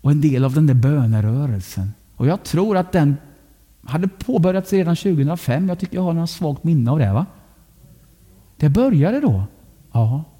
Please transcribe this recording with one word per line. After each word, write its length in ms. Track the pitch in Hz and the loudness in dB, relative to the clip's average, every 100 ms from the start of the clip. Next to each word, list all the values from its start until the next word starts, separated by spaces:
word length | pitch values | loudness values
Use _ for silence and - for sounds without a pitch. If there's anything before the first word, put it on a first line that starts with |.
Och 100 | 135 | 2
en 100 | 147 | 2
del 220 | 151 127 | 2 2
av 100 | 135 | 0
den 140 | 139 156 | 2 4
där 60 | |
bönerörelsen. 1200 | 127 131 147 117 110 107 127 147 104 92 - 98 107 _ - | 4 4 2 2 2 0 -2 -2 -6 -8 -8 -8 -10 _ -4
Och 120 | 123 | -2
jag 160 | 180 | -2
tror 340 | - 156 214 185 | -2 -2 0 0
att 140 | 180 | 0
den 260 | 180 147 143 - - _ _ _ _ | 2 2 0 -8 -20 _ _ _ _
hade 240 | - 151 185 | -8 -4 -4
påbörjats 680 | - - 254 180 190 190 | -6 -4 0 2 0 0
redan 220 | 196 170 165 | -2 0 -2
tjugohundrafem. 760 | 202 160 139 170 - 131 190 | 0 0 0 -2 -4 -2 -2
Jag 100 | 175 | -4
tycker 160 | 185 180 | -6 -4
jag 80 | |
har 100 | 180 | -2
några 140 | 165 170 | -2 -4
svagt 360 | - 160 139 | -4 -6 -4
minne 280 | 165 160 120 | 0 0 2
av 80 | 151 | 0
det, 140 | 107 | 0
va? 120 | 101 190 - _ _ _ _ - - - _ _ - _ - | 0 -4 -10 _ _ _ _ -20 -20 -20 _ _ -20 _ -2
Det 120 | 151 | 2
började 500 | 165 262 170 156 262 | 2 2 2 2 2
då. 240 | 294 98 98 - - _ _ | 0 0 -2 -10 -20 _ _
Ja. 320 | 123 110 135 160 | -2 0 -2 -8